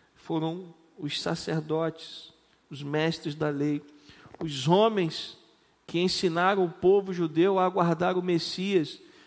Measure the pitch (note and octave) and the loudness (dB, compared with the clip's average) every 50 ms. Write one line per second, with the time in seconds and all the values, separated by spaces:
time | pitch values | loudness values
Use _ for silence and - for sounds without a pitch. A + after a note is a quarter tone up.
0 | _ _ _ _ - - E3 D#3+ D#3 D#3+ E3 F#3 F#3 E3+ - _ _ _ _ - | _ _ _ _ -10 -4 -4 -2 -2 -2 -6 -6 -12 -16 -20 _ _ _ _ -10
1 | - D3 - - - E3+ E3 - - E3+ D#3+ D#3+ D#3 D#3 D#3 D#3+ E3 D#3+ - - | -8 -6 -6 -4 -4 -4 -4 -4 -4 -4 -4 -4 -2 -2 -2 -2 -2 -2 -4 -8
2 | - - - - - - - _ _ _ _ _ _ - D3+ C3 C#3+ C#3+ D3 D3+ | -16 -18 -18 -18 -20 -20 -20 _ _ _ _ _ _ -18 -16 -12 -10 -4 -2 0
3 | D#3 E3 D#3+ - - D#3+ D3 D#3 D#3 D3+ C#3+ C#3 C#3+ D3 D3 D3 - - - - | 0 0 -2 -2 -6 -8 -6 -4 -4 -2 -2 -2 -2 -2 -2 -4 -6 -12 -20 -20
4 | _ - - - - - - - E3+ D#3+ C#3+ C3+ B2+ D3+ F3 G3+ G#3+ A3+ A3 G3 | _ -20 -20 -20 -20 -20 -14 -10 -8 -8 -6 -4 2 4 6 6 6 4 4 0
5 | F3 D#3+ - - - - - - _ _ _ _ _ _ _ _ _ - - E3+ | -2 -2 -4 -6 -10 -12 -14 -20 _ _ _ _ _ _ _ _ _ -6 -2 0
6 | F3+ F#3 - - - F3 D#3+ F3 F3+ F#3+ G3+ G3 F#3 E3 D#3+ - - F3+ G3 G3+ | 0 0 0 0 0 0 2 2 2 2 4 2 0 0 -2 2 4 4 4 4
7 | F#3+ F#3+ F#3 F3 E3+ D#3+ D3 D#3 F3 G3 G3 F#3+ F#3 F#3 F#3 F#3+ E3+ E3+ E3 D#3+ | 4 0 -4 -2 -2 -2 2 2 4 4 4 2 2 2 2 2 2 2 2 2
8 | F3 F#3 F#3 F#3 F3+ F3+ F3 E3 - - - F#3 F#3 G3+ G3 F3 D3 - - - | 0 0 0 0 0 0 0 0 0 -4 -6 -4 -2 2 2 2 2 0 -8 -16
9 | - - - - - | -20 -20 -20 -20 -20